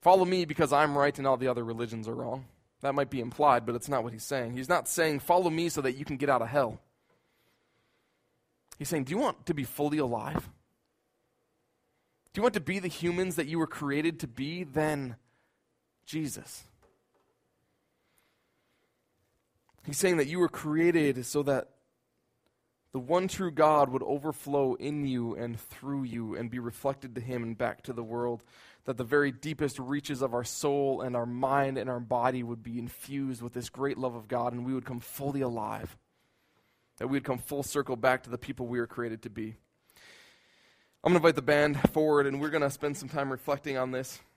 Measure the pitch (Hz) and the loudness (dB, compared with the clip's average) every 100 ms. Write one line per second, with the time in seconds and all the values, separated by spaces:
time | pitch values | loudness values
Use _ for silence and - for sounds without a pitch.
0 | 175 190 180 185 170 151 151 143 151 143 | 8 8 6 2 0 2 4 6 4 4
1 | 143 139 135 131 131 123 117 113 117 113 | 2 2 2 2 2 0 -2 -4 -4 -4
2 | 110 113 123 127 131 _ _ _ 135 139 | -6 -6 -6 -6 -10 _ _ _ -2 0
3 | 139 135 120 - 147 123 113 120 - 139 | 0 -2 -6 4 6 6 4 -4 -2 -2
4 | 113 113 - 139 117 123 131 175 - - | -2 -6 -6 -4 -4 -6 2 2 2 2
5 | 160 143 - 175 180 160 170 151 131 127 | 2 2 4 4 6 2 0 0 0 -2
6 | 139 135 143 127 113 143 123 110 _ _ | -6 -2 4 4 4 2 2 -2 _ _
7 | _ _ _ _ _ _ _ _ _ _ | _ _ _ _ _ _ _ _ _ _
8 | _ _ _ _ _ _ _ - 143 165 | _ _ _ _ _ _ _ -12 -4 -2
9 | 131 180 269 - - 156 127 - 147 151 | 0 0 0 -2 -4 -4 -4 -2 0 2
10 | 135 117 120 156 - - _ _ _ _ | 0 -2 -2 -6 -6 -18 _ _ _ _
11 | _ _ _ _ _ _ _ _ _ _ | _ _ _ _ _ _ _ _ _ _
12 | _ _ _ - 233 208 147 190 185 - | _ _ _ 2 2 2 -2 -2 -2 -2
13 | 175 175 185 165 147 165 156 - 143 139 | -2 0 0 0 -2 0 -2 -2 -2 0
14 | 156 165 143 113 135 175 170 135 156 151 | 0 -2 -8 -6 -6 -6 -6 0 0 0
15 | 135 117 _ _ _ _ _ _ _ _ | -4 -10 _ _ _ _ _ _ _ _
16 | - 156 151 - - - - _ _ _ | -10 -6 -6 -8 -14 -20 -20 _ _ _
17 | _ _ _ _ _ _ _ _ _ _ | _ _ _ _ _ _ _ _ _ _
18 | _ _ _ _ _ _ _ _ _ _ | _ _ _ _ _ _ _ _ _ _
19 | _ _ _ _ _ _ _ _ - 143 | _ _ _ _ _ _ _ _ -8 0
20 | 190 170 139 175 175 - 156 156 170 165 | 2 4 2 4 2 2 -2 4 4 6
21 | 147 131 120 147 143 135 - _ _ _ | 4 2 -2 -2 2 0 0 _ _ _
22 | _ _ _ _ _ _ _ _ _ 131 | _ _ _ _ _ _ _ _ _ -10
23 | 123 175 185 - 185 151 156 151 139 131 | 0 0 0 -2 -4 6 6 8 4 2
24 | - 143 147 147 - 143 135 127 123 147 | -2 -2 -2 -6 -2 0 2 0 -4 -4
25 | 139 127 117 101 117 113 - - 131 139 | -2 -2 -4 -4 -6 -8 -12 -14 -8 -6
26 | 131 117 110 95 117 123 117 113 139 135 | -4 -6 -6 -6 -6 -6 -8 -4 -4 -4
27 | 131 117 120 123 113 110 120 - - 117 | -8 -10 -6 -6 -6 -2 -2 -4 -10 -10
28 | 113 117 120 117 _ - - - - 123 | -6 -4 -2 -4 _ -20 -20 -16 -8 -6
29 | 120 147 143 131 151 151 151 127 127 143 | 2 2 2 0 -8 -2 -4 -4 -6 -4
30 | 143 139 131 120 120 - 151 143 139 - | -4 -2 -2 -2 -4 -2 0 2 2 0
31 | 127 123 117 123 131 139 139 131 110 123 | -2 -2 -2 -2 2 4 2 0 -4 -4
32 | 117 123 123 127 120 117 113 117 117 - | -2 2 2 0 -4 -8 -8 -8 -8 -10
33 | - 139 135 123 120 123 120 - 139 135 | -8 -6 -4 -6 -8 -8 -10 -4 -4 -2
34 | 131 120 107 123 120 120 123 131 123 123 | -4 -6 -6 -2 -2 -2 -4 -4 -6 -10
35 | 120 - 143 139 131 117 107 107 110 - | -10 -6 -4 -2 -2 -2 -4 -6 -10 -14
36 | _ _ _ _ _ _ _ _ _ _ | _ _ _ _ _ _ _ _ _ _
37 | 123 139 135 127 - 143 135 143 131 123 | -2 -2 -2 -4 -4 -6 -4 -2 -2 2
38 | 127 127 - 120 - 127 123 123 117 - | 2 2 -2 -10 -10 -10 -4 -4 -4 -4
39 | 117 110 113 104 107 113 _ _ _ _ | -6 -8 -12 -10 -10 -10 _ _ _ _
40 | - - - _ _ _ _ _ _ _ | -20 -20 -20 _ _ _ _ _ _ _
41 | - 175 160 151 131 147 147 143 - - | 4 6 6 4 4 4 4 4 2 4
42 | 156 147 139 139 151 156 139 135 147 143 | 4 4 4 0 0 0 0 0 -4 -4
43 | 135 156 139 127 - 139 147 135 131 127 | -6 -4 -4 -4 -2 -4 -2 -4 -2 -4
44 | 131 - _ | -6 -12 _